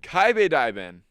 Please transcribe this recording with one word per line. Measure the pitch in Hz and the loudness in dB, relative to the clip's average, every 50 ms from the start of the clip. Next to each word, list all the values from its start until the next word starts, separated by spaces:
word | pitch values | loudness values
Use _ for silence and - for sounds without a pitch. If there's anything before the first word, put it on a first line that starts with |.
Kaibe | - - - 180 196 226 240 214 208 180 | -18 -4 0 2 2 2 2 2 0 2
Diamond. | 156 143 123 117 101 101 92 90 90 87 _ _ | 2 0 0 -2 -4 -8 -12 -14 -16 -20 _ _